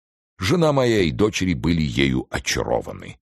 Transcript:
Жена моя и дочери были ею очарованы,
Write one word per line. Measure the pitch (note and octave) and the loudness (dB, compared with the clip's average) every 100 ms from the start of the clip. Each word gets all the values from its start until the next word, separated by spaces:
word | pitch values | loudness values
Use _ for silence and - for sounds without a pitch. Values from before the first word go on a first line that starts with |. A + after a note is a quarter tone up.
| _ _ _ - | _ _ _ -8
Жена | F#2+ F3 D#3 | -2 2 2
моя | C#3 B2 A2 | 2 2 2
и | F2 | 2
дочери | B1+ G2+ - F#2 | 2 0 0 -2
были | D2+ D#2+ E2+ | 0 0 0
ею | D2+ A#1 C2+ B1+ - | 0 2 2 0 -4
очарованы, | B1+ - B1+ A1 A#1 - G1+ G1+ - _ | -6 -4 -4 -2 -2 -4 -12 -16 -20 _